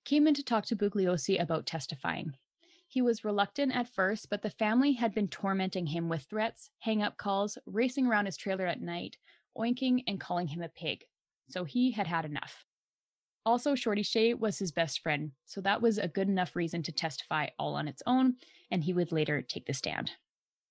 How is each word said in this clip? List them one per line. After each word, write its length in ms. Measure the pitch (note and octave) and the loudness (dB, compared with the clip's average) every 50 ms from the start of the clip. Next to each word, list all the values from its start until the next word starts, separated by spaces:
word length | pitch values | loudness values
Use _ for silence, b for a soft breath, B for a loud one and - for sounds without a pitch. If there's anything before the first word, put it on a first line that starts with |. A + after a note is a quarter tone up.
| b | b
came 240 | - C#4 D4+ D4 D#4 | 2 4 6 6 6
in 60 | D4 | 4
to 100 | C#4+ C#4+ | 2 2
talk 200 | - A#3 A3 G3+ | 0 0 0 0
to 100 | - A#3 | 0 0
Bugliosi 640 | G3 G#3 G3+ - G#3 F#3+ F3+ F3+ E3 - - G3 F3+ | 0 0 0 2 2 2 4 2 2 2 2 2 2
about 240 | E3+ D3 E3 D#3 - | 2 2 0 -2 -2
testifying. 680 | - - D#3+ - - D#3 C3 - F3 D#3+ - - - C3+ - _ _ _ _ b b b b b | -2 -6 -6 -6 -8 -8 -6 -4 -4 -4 -4 -4 -8 -10 -12 _ _ _ _ b b b b b
He 160 | b - B3+ | b -2 2
was 220 | B3 A#3+ A3+ A3 - | 2 2 2 0 -2
reluctant 500 | G#3+ G#3 G3+ G3+ G3 - - C#4+ C4 B3 | -2 0 0 0 0 0 -2 0 0 0
at 140 | B3 A#3+ - | -2 -2 -2
first, 380 | - - F#3 F#3+ G#3+ G#3+ - - | -2 0 0 0 0 -2 -4 -4
but 120 | G#3 G3+ | -4 -4
the 80 | - G#3 | -4 -4
family 420 | - - A3 G#3 A3 B3 C4+ C#4+ | -2 0 0 2 4 4 6 4
had 200 | C4+ A#3 A#3+ A3+ | 4 2 2 0
been 160 | F#3+ A3 G#3 F#3 | 2 0 0 -2
tormenting 580 | - - - G3 F#3+ F#3+ F#3+ F#3 - F#3+ F3 | -2 -2 -2 0 0 0 0 0 -2 -2 -2
him 220 | D3+ D3+ E3+ E3+ E3 | -2 -2 -2 -2 0
with 140 | E3 E3 | -2 -2
threats, 480 | - - - G#3+ G#3+ F3 - - - - _ _ | -4 -4 -4 -2 -2 -2 -4 -8 -18 -20 _ _
hang-up 380 | - A3+ A3 G#3+ G#3 G#3 - - | -2 0 0 2 0 -2 -4 -4
calls, 400 | - G#3 G3 G3 G3+ G#3+ - - - | -2 0 0 0 0 -2 -4 -8 -10
racing 400 | - F#3 G#3 B3 B3+ B3+ C#4+ C4 | -4 0 0 2 2 2 2 2
around 200 | B3 A3+ G#3 G#3 | 4 4 2 2
his 100 | G3 F3+ | 0 -4
trailer 300 | - - G3+ F#3+ F#3+ F#3+ | -6 -4 -4 -2 -2 0
at 140 | F3+ D#3 - | -2 -2 -4
night, 360 | - E3+ E3+ F3 F#3 - - - b b b b b b - - | -4 -6 -6 -6 -8 -10 -12 -16 b b b b b b -6 -2
oinking 440 | A3+ A#3+ B3 B3 C4 C4 B3+ B3 - | 0 0 0 0 2 2 2 2 2
and 140 | - G3+ F3+ | 0 -4 -4
calling 280 | - - F3+ F3 F3+ D3+ | -4 -2 -2 -2 -2 -2
him 140 | C#3 E3+ | -4 -4
a 60 | E3+ D#3+ | -6 -8
pig. 360 | - - E3+ D3+ G#2 - - _ _ _ _ _ _ _ _ - | -8 -8 -6 -6 -6 -6 -8 _ _ _ _ _ _ _ _ -10
So 160 | - F#3 F3+ | -8 -6 -6
he 260 | C#3+ - B3 B3 C4 | -2 0 2 2 2
had 160 | G#3 G#3 G3 | 2 0 -2
had 180 | D#3+ F3 E3 D#3+ | 0 0 -2 -2
enough. 400 | D3+ D3 - - - - - - _ _ _ _ _ _ _ _ _ _ _ _ _ _ _ - | -4 -6 -8 -8 -10 -12 -16 -20 _ _ _ _ _ _ _ _ _ _ _ _ _ _ _ 0
Also, 300 | A3+ A#3 A#3+ - D4 C#4 | 2 2 2 2 2 0
Shorty 280 | B3+ - A3+ G#3 G#3 | 0 0 0 0 0
Shea 320 | G#3 - - A3 A3 A#3 A#3+ | 0 0 2 4 4 4 2
was 240 | - G#3+ G#3+ F#3+ - | 2 0 -2 0 -2
his 140 | G3 F3+ | -4 -2
best 280 | - - E3 D3+ - - | 0 0 -2 -2 -2 -4
friend, 320 | - E3 D3+ C#3 D3+ D#3 - _ _ | -2 -2 -2 -2 -2 -6 -8 _ _
so 140 | - - G3+ | -14 -10 -4
that 180 | F3+ G3 G3+ G3 | 0 0 2 4
was 180 | A3 A#3 G#3+ G#3 | 4 2 2 2
a 100 | - F3 | 0 -2
good 200 | - F#3+ G3 G3 | 0 0 0 2
enough 260 | G3 F#3 F3+ F3 - | 2 2 0 0 -2
reason 280 | F3 F3 E3 - E3+ | -2 -2 -2 -2 -4
to 100 | D#3 - | -4 -6
testify 560 | D#3+ - - D#3+ - - - - D#3+ D#3 D3+ - - - | -6 -4 -4 -4 -6 -6 -6 -4 -2 -2 -2 -2 -4 -4
all 160 | C#3+ D3+ C#3+ | -4 -4 -2
on 140 | C#3+ D3+ D3 | -2 -4 -4
its 140 | C#3+ - - | -6 -4 0
own, 300 | - B3 C4 C4 C4 B3+ b b b b b b b | 2 4 4 4 4 2 b b b b b b b
and 140 | - F#3 D3 | -2 0 0
he 80 | E3+ | 2
would 180 | F3+ F3 F3 - | 2 2 2 2
later 300 | E3+ D#3+ D3+ D3 D3 C#3+ | 2 0 2 2 0 -2
take 260 | - - - - - | -4 -6 -8 -8 -6
the 80 | - C#3+ | -6 -4
stand. 380 | - - - - - - - - - _ _ _ _ _ _ _ _ _ _ | -4 -4 -4 -4 -4 -6 -8 -10 -14 _ _ _ _ _ _ _ _ _ _